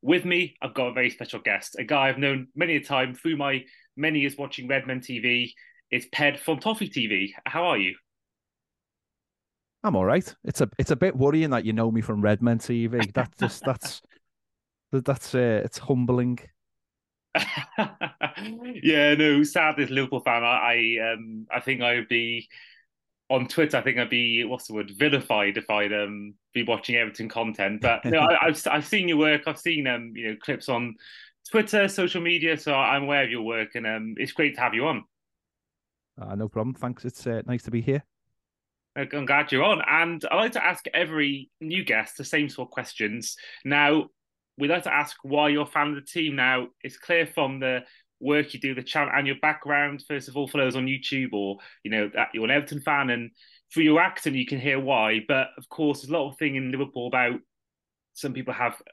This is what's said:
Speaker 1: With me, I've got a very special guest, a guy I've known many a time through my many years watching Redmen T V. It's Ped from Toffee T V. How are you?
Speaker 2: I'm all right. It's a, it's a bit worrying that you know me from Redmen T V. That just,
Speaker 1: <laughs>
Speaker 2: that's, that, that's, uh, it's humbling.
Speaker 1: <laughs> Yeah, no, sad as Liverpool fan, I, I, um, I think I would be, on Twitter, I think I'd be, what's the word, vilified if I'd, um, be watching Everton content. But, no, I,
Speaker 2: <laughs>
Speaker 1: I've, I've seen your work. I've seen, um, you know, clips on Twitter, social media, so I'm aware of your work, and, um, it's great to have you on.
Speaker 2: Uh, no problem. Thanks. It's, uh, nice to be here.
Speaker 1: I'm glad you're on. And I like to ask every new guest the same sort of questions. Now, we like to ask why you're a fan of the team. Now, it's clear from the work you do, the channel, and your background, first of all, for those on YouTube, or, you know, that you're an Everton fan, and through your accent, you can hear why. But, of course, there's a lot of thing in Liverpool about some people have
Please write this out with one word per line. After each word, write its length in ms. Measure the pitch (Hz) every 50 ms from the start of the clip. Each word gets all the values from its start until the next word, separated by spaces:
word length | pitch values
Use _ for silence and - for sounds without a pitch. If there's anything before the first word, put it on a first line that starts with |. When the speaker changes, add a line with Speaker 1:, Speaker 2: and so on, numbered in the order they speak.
Speaker 1:
With 240 | - 123 160 180 -
me, 300 | 175 175 175 180 151 - _
I've 120 | - 131 -
got 160 | 139 127 123
a 40 | 120
very 160 | 127 123 120
special 300 | - - 120 - - 110
guest, 360 | - 110 101 98 - - - -
a 40 | 165
guy 260 | - 151 143 135 135
I've 80 | 131 131
known 300 | 139 139 139 131 131 127 _
many 200 | 139 170 165 165
a 80 | 143 -
time 320 | - 143 131 131 127 123
through 220 | 123 - 165 160 143
my 260 | 143 139 135 131 131 - - - _ _ _ -
many 220 | 143 160 156 151
years 180 | 139 143 139 143
watching 300 | 143 135 - - 127 123
Redmen 340 | 139 135 135 135 131 127
T 180 | 120 - 127 117
V. 340 | 107 123 123 123 123 120 - _ - - _ _ _ _
It's 160 | - 123 - -
Ped 280 | - - 151 143 139 143
from 200 | - - 160 135
Toffee 300 | - 214 220 220 214 -
T 180 | - 143 117 107
V. 260 | 104 92 95 98 - - _
How 200 | - - 156 175
are 120 | 180 151 110
you? 180 | 95 92 92 - _ _ _ _ _ _ _ _ _ _ _ _ _ _ _ _ _ _ _ _ _ _ _ _ _ _ _ _ _ _ _ _ _ _ _ _ -
Speaker 2:
I'm 120 | 214 175
all 100 | 95 92
right. 280 | 95 123 - - - - _ _
It's 180 | - - -
a, 80 | - 107 - -
it's 140 | 131 -
a 40 | 160
bit 200 | 123 - 190 -
worrying 340 | 131 131 139 147 160 160 151
that 160 | 131 120 -
you 80 | 110 110
know 180 | 110 113 113
me 100 | 113 113
from 200 | 107 - 113 104
Redmen 380 | 104 104 104 101 117 120 117 110
T 280 | - - 123 117 113 113
V. 120 | 117 123 110 98 104
That 240 | 135 123 - - _
just, 240 | - 120 - - -
Speaker 1:
<laughs> 20 |
Speaker 2:
that's, 360 | - 127 - - - - - _ _ _ _ _ _ _ _ _ _ _ _ _ _ _ _ _ _
that, 140 | - 135 123
that's, 300 | - 135 127 - - -
uh, 260 | 127 123 120 110 104 101
it's 160 | - - -
humbling. 600 | - - 143 123 123 120 123 123 123 123 123 120 - - _ _ _ _ _ _ _ _ _ _ _ _ _ _ _ _ _
Speaker 1:
<laughs> 40 | 160 160 - - - 135 - - - 208 208 - _ 170 165 - _ - - - - 202 214 226 233 240 247 247 - -
Yeah, 300 | - 156 151 147 147 147
no, 300 | 147 151 151 147 143 151
sad 360 | 147 - 175 160 156 151 147
as 120 | 139 123
Liverpool 300 | 131 135 135 135 131 120
fan, 220 | - 135 120 117 117
I, 540 | 120 123 - - 120 120 117 113 113 117 113
I, 100 | 110 113 113
um, 320 | 110 113 113 110 110 110 -
I 80 | - 123
think 220 | 123 - 135 123
I 140 | 123 120 120
would 120 | 120 113 -
be, 400 | 123 117 117 117 117 117 113 _ - - - - - _ _ _ _ _ _ _ _ _ _ _
on 180 | 135 127 123 123
Twitter, 300 | - - 160 151 - 127
I 40 |
think 180 | 113 131 120 120
I'd 100 | 120 110
be, 340 | 120 120 120 117 117 117 120
what's 240 | 107 127 123 - -
the 60 | 110
word, 180 | 107 104 98 101 101
vilified 600 | 135 147 139 135 135 - 117 107 104 101 101 110
if 120 | 104 -
I'd, 240 | 107 104 104 101 107
um, 400 | 104 104 101 104 104 101 104 104 _ _ _ _
be 100 | 123 117
watching 320 | 110 117 107 - - 123
Everton 340 | 120 117 107 104 - 110 110
content. 520 | - 117 117 113 110 - 101 98 107 107
But, 220 | 110 123 117 113 -
no, 140 | 120 160 160
I, 260 | 151 160 175 - 147
Speaker 2:
<laughs> 20 | 165
Speaker 1:
I've, 200 | 156 - - -
I've 180 | - 151 143 -
seen 200 | - 208 185 175
your 100 | 165 147
work. 260 | 156 156 151 147 147
I've 140 | 160 151 -
seen, 260 | - 170 165 151 143
um, 280 | 131 123 117 117 117 110
you 140 | 113 117 110
know, 60 | 107 107
clips 280 | - - 143 120 - -
on 260 | 131 120 120 120 113 - - - - - - - _ _ _ -
Twitter, 360 | - 220 214 214 - 214 202 196
social 340 | 196 - 185 180 - 180
media, 360 | 170 170 175 170 147 165 160 151
so 160 | - 156 143
I'm 300 | 135 135 110 131 143 139
aware 200 | 139 143 143 135
of 60 | 117
your 140 | 117 120 110
work, 320 | 110 113 113 110 107 -
and, 100 | 120 113
um, 300 | 110 110 110 110 110 113 -
it's 140 | 117 127
great 240 | - - 160 143 127
to 60 | -
have 120 | 123 120 110
you 140 | 113 131 160
on. 160 | 151 110 - _ _ _ _ _ _ _ _ _ _ _ _ _ _ _ _ _ _ _ _ _ _ -
Speaker 2:
Uh, 140 | 107 101 101
no 140 | 101 107 107
problem. 240 | _ 110 110 123 131
Thanks. 320 | - - 123 120 - -
It's, 220 | 120 - - - 123
uh, 160 | 117 113 -
nice 180 | - 123 120 -
to 80 | -
be 100 | 113 117
here. 220 | 113 123 135 143 - _ _ _ _ _ _ _ _ _ _ _ _ _ _ _ _ _ _
Speaker 1:
I'm 300 | 143 139 131 - 147 139 127
glad 240 | 143 143 147 -
you're 120 | 175 131 151
on. 180 | 202 214 165 - -
And 360 | - 160 165 165 170 160 - -
I 40 | -
like 180 | 175 220 240 226
to 120 | - -
ask 200 | 175 180 - - - -
every 580 | 160 175 156 160 156 147 143 143 139 135 _ _ _
new 240 | 156 156 165 - -
guest 340 | - 117 110 107 - - -
the 80 | 139
same 240 | - - 156 147 139
sort 200 | - - 127 -
of 20 |
questions. 640 | - - 123 - - - 113 104 104 117 110 - - - - - - - _
Now, 440 | 135 139 147 147 143 151 156 147 - _ _ _ _ _ _ _ _ _ -
we 100 | 139 143
like 160 | 165 180 170
to 100 | - 131
ask 240 | 143 143 - - -
why 280 | _ 139 139 147 147 147
you're 140 | 147 147 147
a 40 | -
fan 220 | - 151 147 147
of 60 | 147
the 60 | 139
team. 340 | 135 - - 175 160 156 139
Now, 320 | 135 127 127 131 127 123 120 _ _
it's 160 | _ - - -
clear 300 | - - 175 170 165 151
from 320 | - - 147 131 135 135
the 220 | 131 131 127 127 123 - - _ _ _ _ _
work 340 | 127 131 147 151 147 147 -
you 60 | 127
do, 160 | 110 135 131
the 80 | 123 123
channel, 280 | - - 156 143 - -
and 100 | 139 143
your 120 | 139 135 -
background, 600 | - 151 151 156 - 143 147 143 143 143 143 143 - -
first 220 | 147 139 127 -
of 80 | 127 139
all, 100 | 143 131
for 120 | - 143
those 160 | 139 131 123
on 100 | 131 127
YouTube, 480 | 131 135 135 135 - - 135 131 123 -
or, 240 | 104 101 98 98 98 - - - _ _
you 60 | 104
know, 180 | 110 110 104 104 -
that 140 | 107 117 - -
you're 80 | 110 110
an 80 | 110
Everton 280 | 131 147 147 143 147 147
fan, 300 | 135 - 147 143 139 127
and 220 | 120 117 117 120 _ _ - - - - _ _ -
through 120 | 160 160
your 140 | 151 151 156
accent, 360 | 175 185 180 - - 160 139
you 100 | 131 123
can 140 | - 143 135
hear 200 | 123 143 135 135
why. 420 | 135 131 139 117 110 110 110 110 110 -
But, 200 | 147 131 131 - - -
of 100 | 139 _
course, 320 | - - 160 147 143 139
there's 100 | - 131
a 20 | 156
lot 160 | 170 180 165
of 80 | 135 -
thing 180 | 160 147 135
in 140 | 135 131 131
Liverpool 380 | 127 131 139 135 - 123 120 123
about 320 | 127 127 123 123 127 123 - _ _ _ _ _ _ _ _ _ _ _ _ _ _
some 200 | - - 143 127
people 200 | 131 131 - 123
have 260 | - 123 120 113 - - -